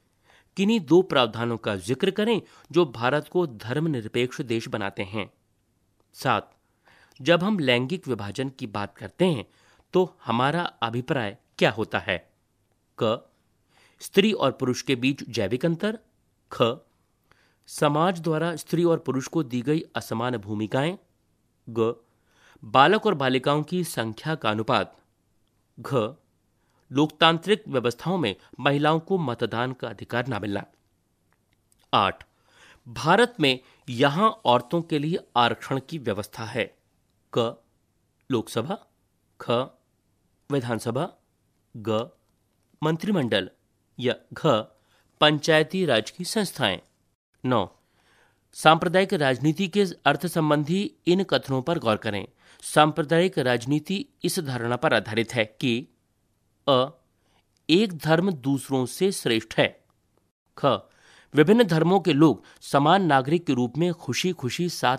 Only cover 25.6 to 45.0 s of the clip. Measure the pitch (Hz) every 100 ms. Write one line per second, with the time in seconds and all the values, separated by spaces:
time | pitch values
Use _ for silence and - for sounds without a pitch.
25.6 | _ - 113 139 107 147 _ _ _ _
26.6 | _ _ _ 131 156 - 165 165 170 165
27.6 | - 135 120 - 160 185 123 95 _ -
28.6 | 135 143 151 160 160 190 147 117 113 113
29.6 | 123 127 120 107 113 117 127 107 101 101
30.6 | 95 _ _ _ _ _ _ _ _ _
31.6 | _ _ _ 120 143 - - _ _ _
32.6 | - - - 113 131 190 240 - 143 127
33.6 | - _ - 117 139 147 220 - - 123
34.6 | - 170 165 156 147 175 - 120 117 117
35.6 | - 135 - 160 117 101 101 - 110 120
36.6 | 104 _ _ _ _ _ _ - 117 120
37.6 | _ _ _ _ _ _ _ 120 107 -
38.6 | 123 208 - _ _ _ _ _ - 120
39.6 | 139 _ _ _ _ _ _ _ _ 143
40.6 | 120 113 120 123 175 - _ _ _ _
41.6 | _ 120 107 110 131 _ _ _ _ _
42.6 | _ _ 151 160 185 202 123 104 92 -
43.6 | _ _ _ - 120 110 _ - 160 110
44.6 | 110 _ _ _